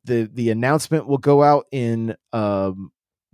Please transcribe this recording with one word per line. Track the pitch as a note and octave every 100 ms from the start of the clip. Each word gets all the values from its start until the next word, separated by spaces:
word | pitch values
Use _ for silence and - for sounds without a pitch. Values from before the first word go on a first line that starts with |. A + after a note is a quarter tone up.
the, | - A#2 A2
the | A#2 A#2
announcement | A2 B2+ D3+ - D#3+ A2+
will | C#3
go | D3 C#3+
out | D3 C#3+ -
in, | C3+ A#2 A2+ A2+ - _
um, | A2+ G#2 G2 G2 F#2+ F#2+ _ _ _ _